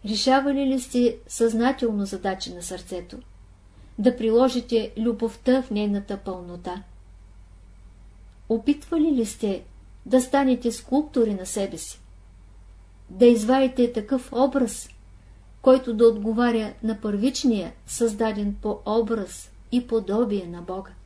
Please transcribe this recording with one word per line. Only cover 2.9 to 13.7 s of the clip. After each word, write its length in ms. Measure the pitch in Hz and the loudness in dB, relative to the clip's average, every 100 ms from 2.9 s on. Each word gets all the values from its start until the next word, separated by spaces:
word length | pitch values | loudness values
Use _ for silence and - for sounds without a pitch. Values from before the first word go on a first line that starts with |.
| 185 175 254 - - - - - - - - | -12 -10 -18 -20 -20 -20 -20 -20 -20 -18 0
да 180 | 214 247 | 0 2
приложите 760 | 226 226 262 254 - 226 214 - | 2 4 4 2 -2 -2 -2 -4
любовта 680 | 226 214 226 - - 262 | -2 -2 -4 -4 0 2
в 80 | 262 | 0
нейната 460 | 208 208 202 196 196 | -2 0 -2 -4 -8
пълнота? 640 | 196 185 175 175 180 180 202 - - - - - - - - - - - - - - - - | -8 -10 -10 -12 -10 -10 -12 -20 -20 -20 -20 -20 -20 -20 -20 -20 -20 -20 -20 -20 -20 -20 -4
Опитвали 640 | 226 254 294 - 330 311 | -2 0 -2 -2 0 2
ли 140 | 269 220 | 2 -2
сте 380 | - 214 190 - - - - - | -2 -4 -4 -8 -20 -20 -20 2
да 140 | 254 | 2
станете 520 | 254 277 269 247 233 | 4 2 2 2 0
скулптори 600 | 226 - 262 302 269 220 | -6 -2 -2 0 0 0
на 120 | 196 185 | 0 -6
себе 320 | - 196 165 | -6 -6 -6
си, 220 | - - - - - - - - - - - - - | -14 -16 -20 -20 -20 -20 -20 -20 -20 -20 -20 -20 -20
да 160 | 185 240 | 6 6
извадите 680 | 233 214 262 262 | 8 4 2 2